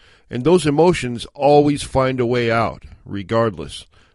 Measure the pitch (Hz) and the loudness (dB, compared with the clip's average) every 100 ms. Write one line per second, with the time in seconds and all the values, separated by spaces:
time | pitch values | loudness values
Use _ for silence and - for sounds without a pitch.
0 | _ _ _ 120 127 180 147 143 175 170 | _ _ _ -4 2 2 2 2 2 2
1 | 127 120 - - 139 147 147 147 - 131 | -4 -8 -12 -2 4 4 4 0 -4 -2
2 | 131 131 120 123 117 113 104 - - - | -2 -2 -2 0 0 0 -2 -6 -18 -20
3 | - 101 95 113 117 80 71 - - _ | -12 -12 -4 0 0 -4 -12 -16 -20 _
4 | _ | _